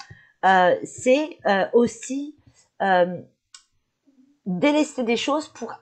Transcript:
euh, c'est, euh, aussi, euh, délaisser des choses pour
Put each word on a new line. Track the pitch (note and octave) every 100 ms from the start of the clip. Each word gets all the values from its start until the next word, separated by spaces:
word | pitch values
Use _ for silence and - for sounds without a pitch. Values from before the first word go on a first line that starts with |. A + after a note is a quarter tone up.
| - - _ _
euh, | F#3+ F#3+ F3+ -
c'est, | - - B3 C4+ D#4 - -
euh, | G2 -
aussi, | A#3+ A#3+ - - C#4 D4 - _ _ _ -
euh, | G3 F#3 F3+ F3+ - _ _ - _ _ _ _ _ _ _ _ G3+
délaisser | F3+ C#4+ D4 D4 -
des | A#3 A3+
choses | - D4 D4+
pour | - A#3 -